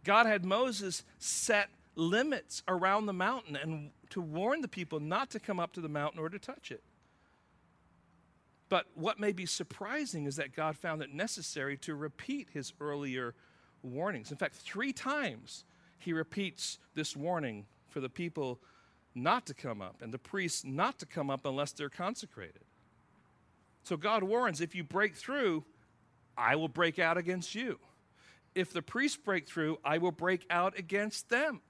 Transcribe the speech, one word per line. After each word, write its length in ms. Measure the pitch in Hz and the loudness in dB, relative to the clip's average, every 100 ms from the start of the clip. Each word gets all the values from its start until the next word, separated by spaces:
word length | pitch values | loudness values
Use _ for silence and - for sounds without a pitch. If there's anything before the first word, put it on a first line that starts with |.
| - | 8
God 200 | 208 233 | 8 8
had 200 | 208 180 | 6 4
Moses 580 | 202 254 202 196 - - - | 4 4 0 -4 -6 -8 -8
set 500 | - - - 208 202 - _ - | -2 0 4 4 4 -6 _ 0
limits 680 | 165 208 294 247 - - - | 2 4 4 0 -4 -8 0
around 360 | 185 190 202 214 | 4 4 4 2
the 80 | |
mountain 440 | 185 190 254 185 143 | 0 0 0 -4 -4
and 340 | 160 160 147 - - | -4 -4 -8 -16 -10
to 120 | 196 | -6
warn 400 | 165 156 208 311 | -4 0 0 0
the 80 | 254 | -2
people 320 | - 170 156 | -6 -4 -4
not 280 | 151 190 262 | -2 -2 -2
to 80 | 214 | -6
come 180 | - 185 | -4 -2
up 140 | 170 | -2
to 80 | - | -4
the 80 | 160 | -4
mountain 320 | 147 147 160 | -2 -2 -2
or 80 | 160 | -6
to 100 | 196 | -6
touch 320 | - 277 - | -12 -12 -12
it. 100 | 113 _ _ _ _ _ _ _ _ _ _ _ _ _ _ _ _ _ _ _ | -14 _ _ _ _ _ _ _ _ _ _ _ _ _ _ _ _ _ _ _
But 160 | 185 - - | 2 2 -2
what 240 | 170 208 | 0 2
may 140 | 208 | 0
be 120 | 185 175 | 0 -2
surprising 800 | - 160 - 202 285 277 165 143 | -4 -4 -6 -4 -4 -2 -2 -2
is 120 | 139 | -2
that 180 | 139 147 | -4 0
God 220 | 156 151 | -2 0
found 240 | 170 156 | -4 -4
it 120 | 143 | -6
necessary 640 | 143 220 - - 151 139 139 | -4 -4 -4 -6 -4 -2 -4
to 160 | - 151 | -6 -6
repeat 520 | 147 - - 285 - | -6 -8 -6 -6 -4
his 180 | 147 131 - | -8 -8 -8
earlier 560 | 147 143 143 127 120 - - - _ _ | -6 -4 -2 -2 -4 -6 -20 -20 _ _
warnings. 480 | 127 127 185 151 107 | -10 -4 -4 -4 -8
In 60 | 143 | -4
fact, 180 | 160 - | -4 -4
three 380 | - 196 269 | -10 -4 -4
times 720 | 262 254 294 226 113 - - - _ - _ | -2 -2 0 -2 -6 -14 -16 -18 _ -20 _
he 160 | 175 | -2
repeats 680 | 160 160 - 190 - - - _ 160 | -2 -2 -2 -4 -4 -8 -8 _ -4
this 220 | 147 143 | -4 -2
warning 480 | 156 175 135 107 104 _ _ | 0 0 0 -4 -12 _ _
for 100 | - | -6
the 100 | 131 | -6
people 500 | - 170 156 131 123 - - _ _ _ | -4 -4 -2 -4 -4 -12 -20 _ _ _
not 320 | 123 143 240 - | 0 4 4 0
to 60 | |
come 280 | 139 139 104 | -8 -6 -6
up 160 | 92 - | -8 -10
and 120 | 117 | -10
the 40 | 123 | -10
priests 460 | - 196 180 - | -4 -2 0 -2
not 360 | 135 135 220 269 | -4 0 0 0
to 60 | 160 | -8
come 240 | - 139 | -4 -2
up 160 | 135 143 | -2 -2
unless 280 | 135 143 | -2 -2
they're 160 | - 143 | -4 -8
consecrated. 760 | - 180 240 - - 87 - - _ _ _ _ _ _ _ _ _ _ _ | -4 -4 -4 -12 -12 -14 -14 -20 _ _ _ _ _ _ _ _ _ _ _
So 140 | - 170 | -6 -2
God 260 | 196 220 | 2 2
warns, 380 | 190 233 247 151 | 4 4 2 0
"If 140 | 165 180 | -4 -4
you 80 | 156 | -2
break 300 | 185 214 160 | 2 2 2
through, 500 | - 285 226 156 - _ _ _ _ _ _ - | -4 2 2 2 -2 _ _ _ _ _ _ 0
I 180 | 113 143 | 4 4
will 140 | 160 | 2
break 300 | 131 170 160 | 2 2 4
out 180 | 165 170 | 4 4
against 360 | 170 185 170 | 2 -2 -4
you. 260 | 208 247 - - _ _ _ - - _ 185 | -4 -4 -6 -12 _ _ _ -20 -20 _ -2
If 160 | 180 | 0
the 100 | 175 | -2
priests 360 | 147 233 277 - | -2 0 0 0
break 300 | - 190 143 | 0 0 0
through, 320 | - 156 165 | 0 0 2
I 140 | 139 160 | 2 4
will 140 | 175 | 2
break 340 | 160 175 180 - | 2 2 2 2
out 280 | 175 185 196 | 2 2 0
against 520 | 165 196 208 - - | -2 0 0 -4 0
them." 320 | 240 311 214 _ | 2 2 -2 _